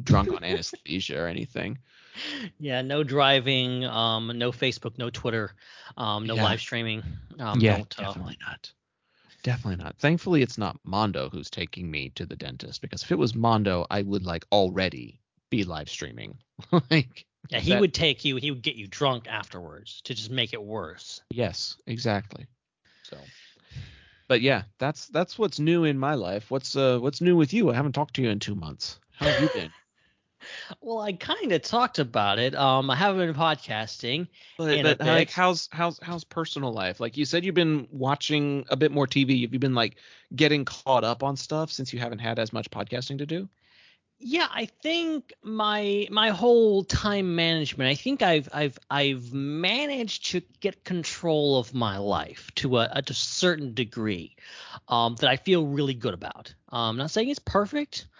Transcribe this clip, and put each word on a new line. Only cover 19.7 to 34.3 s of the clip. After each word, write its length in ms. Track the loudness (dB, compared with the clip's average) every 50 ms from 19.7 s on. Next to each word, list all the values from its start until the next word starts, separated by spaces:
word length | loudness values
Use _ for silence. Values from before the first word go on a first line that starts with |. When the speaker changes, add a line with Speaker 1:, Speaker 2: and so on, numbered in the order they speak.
| -16 -18 -18 -20 -20 -14 -12
Speaker 2:
to 100 | -10 -10
just 160 | -10 -8 -6
make 240 | -4 -4 -4 -4 -6
it 80 | -8 -10
worse. 580 | -8 -8 -6 -8 -8 -10 -14 -16 -18 -18 -16 -16 -10
Speaker 1:
Yes, 460 | -4 -4 -4 -4 -4 -6 -8 -10 -12 -12 _
exactly. 600 | -10 -8 -4 -2 0 0 0 -2 -6 -12 -16 -16 -18 _ _ _ _ _ _ _ _ _ _ -20
So, 260 | -20 -20 -20 -20 -20 -20 -20 -20 -20 _ _ _ _ -16 -16 -16 -16 -18 -20 -20 _ _ _ _
but 140 | 2 4 6
yeah, 220 | 6 6 4 4 2 -4 _ -4
that's, 280 | -2 -2 -2 -4 -8
that's 320 | -4 0 0 0 0 0 0
what's 220 | 0 0 0 2
new 240 | 2 4 4 4 4
in 120 | 4 2
my 180 | 2 2 0 0
life. 360 | 0 0 -2 -2 -4 -2 -2
What's, 240 | -4 -4 -4 -2 0
uh, 240 | 2 4 4 4 4
what's 220 | 2 0 -2 2
new 160 | 4 4 6
with 160 | 6 6 4 4
you? 180 | 4 4 4
I 40 | 4
haven't 180 | 2 2 0 0
talked 220 | -2 -2 -2 -2
to 80 | 0 0
you 80 | 0
in 100 | 0 0
two 160 | -2 -4 -4
months. 420 | -6 -6 -8 -10 -10 -10 -12 -12 -14 _ _ _
How 140 | -2 0
have 120 | 2 4 4
you 100 | 2 2
been? 220 | 0 -2 -6 -8 -12
Speaker 2:
<laughs> 40 | _ _ _ _ _ _ _ _ _ _ _ _ _ -20 -18 -16 -16 -16 -16 -16 -14
Well, 180 | -10 -8 -6 -4
I 120 | -4 -4 -4
kinda 460 | -4 -4 -6 -4 -2 0 2 2 0
talked 400 | 0 0 2 2 2 2 2 0
about 400 | -2 0 2 2 2 2 2 2
it. 160 | 2 0 2
Um, 360 | 4 4 6 6 6 4 2
I 40 | 2
haven't 240 | 2 2 2 2 2 0
been 80 | 0 0
podcasting 920 | 2 2 2 2 0 -2 -6 -6 -4 -4 -6 -8 -8 -4 -4 -2 -2 -4 -6